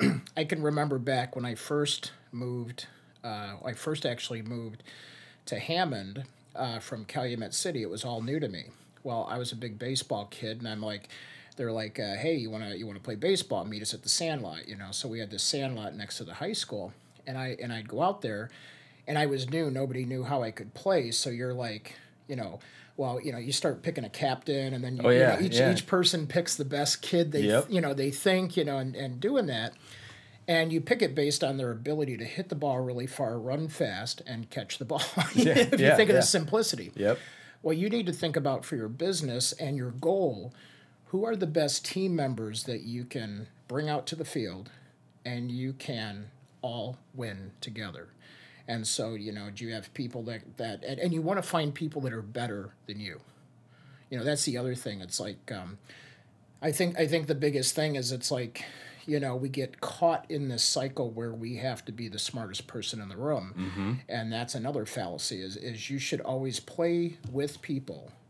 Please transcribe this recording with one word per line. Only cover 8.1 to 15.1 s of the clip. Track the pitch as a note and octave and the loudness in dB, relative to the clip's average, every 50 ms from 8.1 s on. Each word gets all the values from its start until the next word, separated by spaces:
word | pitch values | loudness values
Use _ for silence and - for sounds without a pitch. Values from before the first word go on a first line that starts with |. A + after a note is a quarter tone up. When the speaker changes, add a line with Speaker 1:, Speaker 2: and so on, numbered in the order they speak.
| A#2+ A2+ | -4 -2
Speaker 1:
new | A2+ B2 C#3+ D#3+ | -2 -2 0 0
to | D3 A2 | 0 -2
me. | F#2 D#2+ - - - - - - _ - | -4 -6 -10 -14 -18 -20 -20 -20 _ -10
Well, | - B2+ A#2 A2+ - - | -6 -4 -2 -2 -2 -2
I | G#2+ B2 | -2 -2
was | B2 A#2 | -2 -4
a | B2 | -4
big | A2+ A#2+ A2+ G#2 G#2 | -6 -6 -8 -6 -4
baseball | B2 B2+ C3+ B2+ - - A#2+ G2+ G#2 | -4 -2 -2 -2 -2 -2 -2 -4 -4
kid, | G#2 - - - A2 A2 A#2 | -6 -8 -8 -6 -6 -6 -6
and | A#2 A2 | -6 -6
I'm | G#2+ G#2+ | -6 -4
like, | A2 G#2+ G#2 G2+ - - - - - - - - - - - | -4 -4 -6 -6 -10 -14 -18 -18 -18 -18 -18 -20 -20 -14 -6
they're | - B2+ A#2 | -4 -2 -2
like, | A2+ A2+ A2 G#2+ - - | 0 -2 -4 -4 -4 -4
uh, | A2 G#2 G2 | -4 -2 -2
"Hey, | G#2+ D3+ D#3+ E3 | 0 2 2 2
you | C#3 A2+ A2 | 2 0 -2
wanna, | A2 G#2+ A2 G2+ G2+ | -4 -6 -6 -6 -6
you | F#2 A2+ | -6 -8
wanna | A2 G2 G2 | -8 -10 -8
play | - B2+ A2+ | -8 -6 -4
baseball? | G2+ D3+ F3+ G3 - - - A#2+ F#2+ F2 | 0 2 4 4 4 2 0 -2 -2 -2
Meet | G#2 A2 G#2+ | -2 -6 -4
us | A2 - - | -4 -4 -6
at | - | -2
the | - - | 0 2
Sandlot," | - - E3+ E3 D#3 C#3 A2 F2 D#2 D#2+ - - | 2 2 2 0 0 -2 -4 -6 -8 -10 -10 -12
you | G#2 | -12
know? | G2 G2 F#2+ | -12 -10 -8
So | F#2+ - - | -6 -6 -4
we | A#2+ | -4